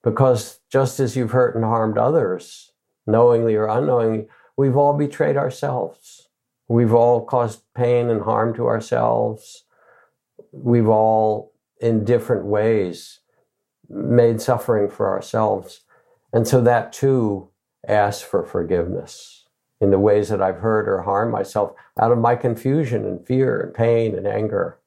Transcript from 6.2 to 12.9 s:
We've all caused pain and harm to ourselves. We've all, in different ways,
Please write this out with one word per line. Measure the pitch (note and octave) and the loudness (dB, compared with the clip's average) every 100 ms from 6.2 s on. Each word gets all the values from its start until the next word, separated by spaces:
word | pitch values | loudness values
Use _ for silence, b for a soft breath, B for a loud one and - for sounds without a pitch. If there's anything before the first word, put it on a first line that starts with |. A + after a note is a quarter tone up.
| _ _ _ _ - | _ _ _ _ 0
We've | A#2 A#2 | 2 4
all | A#2 A#2+ A#2 A#2 | 4 4 2 0
caused | B2+ A#2 - _ - | -2 -2 -6 _ -4
pain | A#2+ A#2+ A#2+ | 0 0 0
and | A2 | -2
harm | G2 A2 A#2 A2+ | -2 -2 -2 -2
to | A#2+ | -2
ourselves. | A2+ - A#2+ A#2 - A2+ A2 - - _ b b b b b _ - - | -2 -2 -2 0 0 -2 -6 -16 -20 _ b b b b b _ -20 -20
We've | - B2+ A#2+ A2 | -8 2 2 4
all, | G#2+ A2 A2 A2 G#2+ - _ _ _ | 4 4 2 0 -2 -8 _ _ _
in | A#2 A2 G#2+ | -2 0 2
different | A#2+ B2 A2 G2 | 0 0 -4 0
ways, | G#2 A2 A2 F#2 | 0 0 0 -2